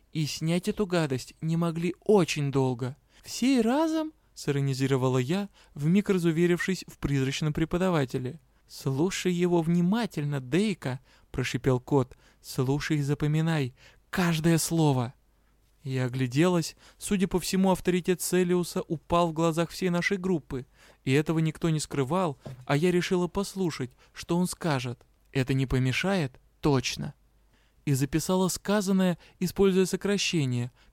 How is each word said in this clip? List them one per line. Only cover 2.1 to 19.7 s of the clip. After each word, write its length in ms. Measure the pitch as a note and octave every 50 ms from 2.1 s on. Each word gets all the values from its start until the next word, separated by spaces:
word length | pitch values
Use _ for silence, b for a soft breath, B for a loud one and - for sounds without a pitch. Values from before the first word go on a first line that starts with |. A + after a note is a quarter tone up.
| G#3+ G3+ E3+ - - D3+ C#3+ C#3
долго». 440 | C3 C#3 C3 C3 B2+ A#2 B2+ B2 C#3+ _ _ b b b b
«Все 340 | - - - A#3 B3+ C#4 B3
и 40 | A3
разом?» 500 | A3 B3 D4 D#4+ D#4+ D#4 D#4+ D#4 D#4 - _ _ _ _ -
сиронизировала 800 | - - C#3+ C#3+ C#3 C#3 C3+ B2+ C3+ C#3 C#3 C3 B2 C3 B2+ C3
я, 320 | B2+ B2+ E3 G3 G3+ G3 b b b b b
вмиг 380 | D3 C#3+ D#3 F3 G#3 G3+ -
разуверившись 760 | G3+ F#3 E3 E3+ D#3+ D#3 F3 F3 F3 E3+ - - F#3+ - - -
в 120 | - -
призрачном 540 | - C#3+ C#3+ C#3 C3 C3 C3+ - D#3+ D3+ D3
преподавателе. 840 | - D#3+ D#3 - F3 F#3 F#3+ F3 D#3 C#3 B2+ - C3 B2+ B2+ E3 - _ _ _ _ _ -
«Слушай 680 | - - - C#3+ C3+ C3 D#3+ G3 F#3 - - F#3 F3+
его 300 | F3 F3 F3 F3 E3+ E3
внимательно, 760 | D#3+ E3+ F3 F3 F3+ G3 A#3 A#3 - - - D3 C#3+ D3 C#3
Дейка», 600 | C3 B2 B2+ E3+ G#3 A3 F#3 - - C#3 B2 C3+ b b b b b b
прошипел 480 | - - B2+ - - B2+ - C3+ B2+ B2
кот. 360 | - - D3 C#3 B2+ - - b b b b b
«Слушай 560 | b - - - C3 B2+ C#3 D3 - - D#3 D3
и 40 |
запоминай 720 | C#3+ C3+ D3 - D3+ D3 D3+ D#3 D#3+ E3 E3 D#3 C#3 B2+ - b b b b b b -
каждое 480 | - - F3+ E3+ E3 D#3 D#3 E3+ E3 D#3+
слово». 560 | - - E3 D#3+ D#3+ D3+ C#3 B2+ B2 A#2 - _ _ _ _ _ _ _ _ _ _ _ _ _ - C#3
Я 200 | C3 C3 B2+ B2+
огляделась. 680 | A#2+ C3 C3 B2+ A#2+ C#3 E3 F#3 F3+ E3+ D#3 - - b b b b b
Судя 320 | - - G3+ G3 F#3+ F#3+
по 100 | - F#3
всему, 320 | - - - F#3 F#3+ F#3+
авторитет 500 | F#3 F3 - - F3 F#3 E3+ - F#3 E3+
Селиуса 600 | - - - F3+ F#3 F3 F3+ F3+ F3 - - F#3
упал 480 | - - E3 D3+ _ - E3+ E3+ F3 E3+
в 40 | D#3+
глазах 360 | D3+ E3 E3+ D#3+ D#3+ E3+
всей 200 | E3